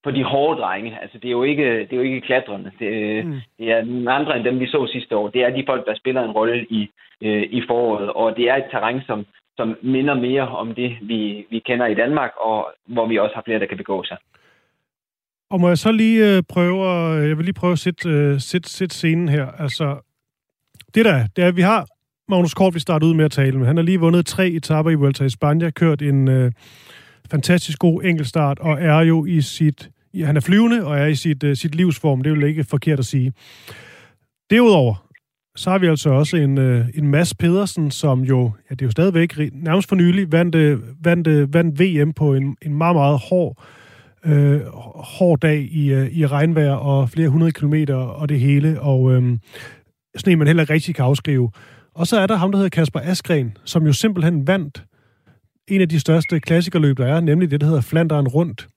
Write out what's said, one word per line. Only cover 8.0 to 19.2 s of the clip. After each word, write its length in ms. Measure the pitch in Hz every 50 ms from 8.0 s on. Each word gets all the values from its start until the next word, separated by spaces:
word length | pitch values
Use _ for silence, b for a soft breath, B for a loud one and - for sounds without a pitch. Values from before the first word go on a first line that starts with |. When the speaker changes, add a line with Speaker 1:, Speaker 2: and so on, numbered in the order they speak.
| 101 101
Speaker 1:
og 280 | - - 113 113 107
det 120 | - 120 120
er 60 | 131
et 100 | 139 135 -
terræn, 300 | - 117 104 113 123 131 135
som, 180 | - 117 107 101 _ b b b _ _
som 180 | - 120 113 110 -
minder 320 | - 127 131 131 135 147 143
mere 340 | 127 120 123 131 139 131
om 280 | 120 123 - 107 117 110
det, 220 | 113 123 123 120 113
vi, 440 | 104 104 117 110 107 104 101 104 101 _
vi 100 | 113 113
kender 260 | _ - 127 120 123
i 100 | 117 107
Danmark, 360 | 107 117 127 151 156 131 117 -
og 360 | - - 113 110 107 82 - - _ _
hvor 200 | - 120 120 113
vi 100 | 113 113
også 180 | 104 101 107 -
har 60 | 113 -
flere, 140 | 117 113 107
der 60 | 98
kan 120 | - 101
begå 260 | 95 101 - 98 92 90
sig. 140 | - 90 - _ _ _ _ _ _ _ _ _ _ _ _ _ _ _ _ _ _ _ _ _ _ _ _ _ _
Speaker 2:
Og 100 | 202 185
må 60 | 175
jeg 100 | 175 175
så 140 | - - 214
lige, 460 | 226 220 220 220 226 226 214 208 196
øh, 60 | 185 170 _
prøve 300 | - 180 175 175 180 190 190 185
at, 380 | 180 170 165 165 160 156 147 151
jeg 80 | 156
vil 80 | 151 165
lige 140 | 185 190 -
prøve 120 | - 180
at 80 | 175 151
sætte, 300 | - 180 170 - - 175
øh, 300 | 156 147 147 143 143 139
sætte, 300 | 127 - - 180 165 -
sætte 260 | - - 190 170 -
scenen 340 | - - 165 165 165